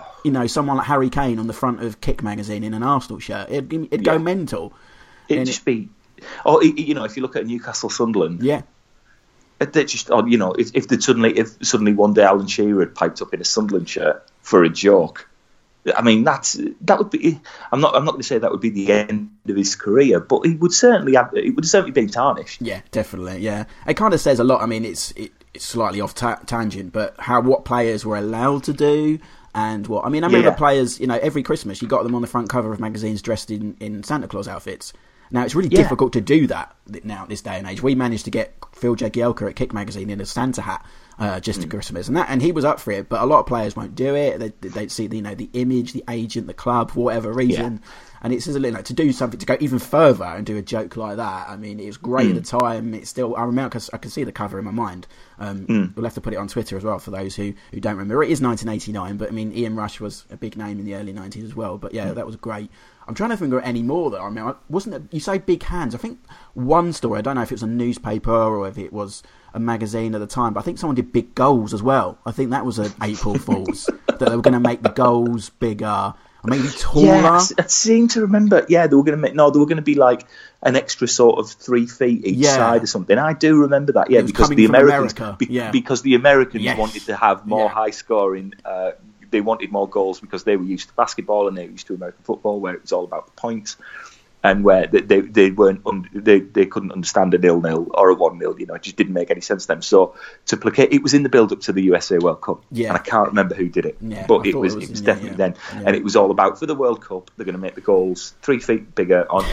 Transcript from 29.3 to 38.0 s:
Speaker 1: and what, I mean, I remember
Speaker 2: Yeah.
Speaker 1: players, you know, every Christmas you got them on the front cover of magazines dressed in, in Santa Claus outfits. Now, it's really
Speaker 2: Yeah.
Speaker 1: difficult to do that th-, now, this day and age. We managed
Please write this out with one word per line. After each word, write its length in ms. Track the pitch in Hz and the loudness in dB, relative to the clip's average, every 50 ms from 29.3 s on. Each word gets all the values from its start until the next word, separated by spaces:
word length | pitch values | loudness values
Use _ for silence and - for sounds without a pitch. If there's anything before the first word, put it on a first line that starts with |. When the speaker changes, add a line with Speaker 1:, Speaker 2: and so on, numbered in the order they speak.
| - - - - - | -20 -20 -18 -10 -6
Speaker 1:
and 320 | 110 110 107 110 104 104 | -6 -4 -4 -4 -6 -6
what, 180 | 104 107 101 - | -4 -4 -4 -2
I 40 | 127 | -2
mean, 140 | 147 156 170 | -2 0 2
I 40 | |
remember 220 | 170 123 117 117 120 | 4 4 6 6 4
Speaker 2:
Yeah. 60 | - | 4
Speaker 1:
players, 440 | - 151 143 139 135 127 120 - - | 4 4 4 4 4 2 0 -2 -4
you 80 | 131 | -4
know, 100 | 127 117 117 | -2 -2 0
every 220 | - 156 143 147 123 | 0 -2 -2 -2 -2
Christmas 380 | - 151 - - 107 98 - | -2 -4 -4 -4 -8 -10 -8
you 60 | 127 | -4
got 160 | 107 131 120 - | 0 0 0 0
them 100 | 117 123 | 0 -2
on 80 | 120 | -2
the 60 | 117 | -2
front 220 | 113 - 131 113 98 | -2 -4 -4 -4 -2
cover 220 | - 123 110 107 | -2 -2 -2 -4
of 80 | 107 98 | -4 -6
magazines 420 | 110 110 110 107 110 107 107 98 | -6 -8 -8 -6 -6 -6 -6 -6
dressed 280 | - - 110 - - - | -4 -4 -6 -6 -6 -8
in, 260 | 107 104 107 104 - - | -8 -8 -8 -8 -10 -10
in 240 | 107 107 104 101 104 | -12 -12 -10 -10 -8
Santa 240 | - 151 147 87 | -6 -6 -6 -6
Claus 200 | - 104 98 104 | -8 -10 -10 -10
outfits. 460 | - 95 - - - 95 - - - - - _ _ _ _ _ - | -10 -12 -14 -12 -14 -14 -14 -14 -20 -20 -20 _ _ _ _ _ -6
Now, 120 | 127 123 123 | -4 -2 -2
it's 120 | 120 131 | -2 0
really 140 | 165 190 139 | 0 0 4
Speaker 2:
Yeah. 120 | 175 190 156 | 4 4 4
Speaker 1:
difficult 300 | - 131 - 135 120 - | 4 2 0 0 0 0
to 80 | 120 | 0
do 260 | 98 - 147 160 143 | 2 4 4 4 4
that 280 | - - 85 - - _ _ _ - | 2 -2 -4 -10 -12 _ _ _ -18
th-, 120 | 104 85 - | -16 -14 -12
now, 200 | 107 104 95 95 | -12 -12 -12 -12
this 140 | - 104 - | -12 -12 -12
day 160 | - 104 95 | -10 -10 -10
and 100 | 92 98 | -10 -10
age. 140 | 95 98 - | -10 -8 -2
We 140 | 123 135 135 | 0 0 0
managed 300 | 127 | 0